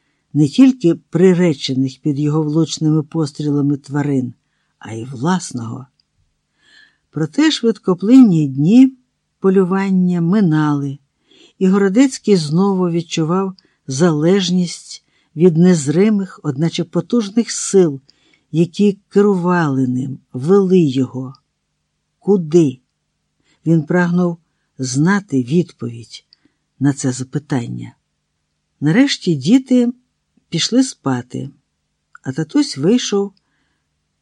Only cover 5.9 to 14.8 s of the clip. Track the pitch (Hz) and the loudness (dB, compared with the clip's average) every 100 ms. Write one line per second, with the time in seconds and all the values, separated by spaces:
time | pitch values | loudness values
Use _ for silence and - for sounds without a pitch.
5.9 | _ _ _ _ _ _ _ _ _ _ | _ _ _ _ _ _ _ _ _ _
6.9 | _ _ - 156 - 311 285 233 220 - | _ _ -8 -4 0 0 0 -2 -2 -2
7.9 | 180 196 262 240 165 147 131 151 240 262 | -2 4 6 6 4 0 0 4 6 4
8.9 | 262 _ _ _ _ 196 190 180 190 196 | 2 _ _ _ _ 0 2 0 -2 0
9.9 | 190 180 175 165 208 185 156 151 147 143 | 0 0 0 0 0 2 2 0 -2 -6
10.9 | 139 _ _ _ _ _ _ 190 196 196 | -10 _ _ _ _ _ _ 0 2 2
11.9 | 196 277 - - 196 151 160 202 190 180 | 2 2 0 0 0 2 0 0 0 -2
12.9 | 170 165 - 156 180 196 190 _ _ - | -4 -6 -4 -2 -2 -4 -8 _ _ -12
13.9 | 135 175 151 160 196 180 180 175 - | -2 0 2 2 0 0 -2 -2 -8